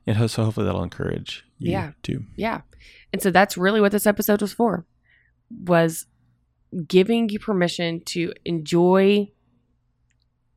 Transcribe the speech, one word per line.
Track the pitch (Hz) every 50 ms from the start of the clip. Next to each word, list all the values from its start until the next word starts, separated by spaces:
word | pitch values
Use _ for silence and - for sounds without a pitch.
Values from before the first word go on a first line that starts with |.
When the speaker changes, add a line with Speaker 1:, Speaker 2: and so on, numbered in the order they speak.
| _
Speaker 1:
and | 117 107
ho-, | 107 117
so | 110 - - 110
hopefully | 110 104 110 101
that'll | 95 92 92
encourage | 90 85 - - 90 87 - - - - - - - _ _ _
you | - 170
Speaker 2:
Yeah. | 185 196 170 143 - _
Speaker 1:
too. | - - - - 107 - -
Speaker 2:
Yeah. | - 202 226 220 - - _ - - - - - - _ _
And | - 196
so | - 190
that's | 165 180 208 202 -
really | 180 185 196 220 214
what | 202 202
this | 208 202 -
episode | 214 202 - 202 - 208 208
was | 208 196
for, | - - 240 220 180 175 - _ _ _ _ _ _ _ _ _ _ _ _ _
was | - - 185 175 175 165 165 165 160 - - - _ _ _ _ _ _ _ _ _ _ _ _ - 180 151 -
giving | 180 185 190 220 233 233 233 214
you | 208 208
permission | - 220 202 180 175 170 - - 175 165 165 170 -
to | - - 175 165 175 - - _
enjoy | 175 170 160 151 - 175 170 175 180 185 190 196 196 208 208 202 - _ _ _ _ _ _ _ _ _ _ _ _ _ _ _ _ _ _ _ _ _ _ _ _ _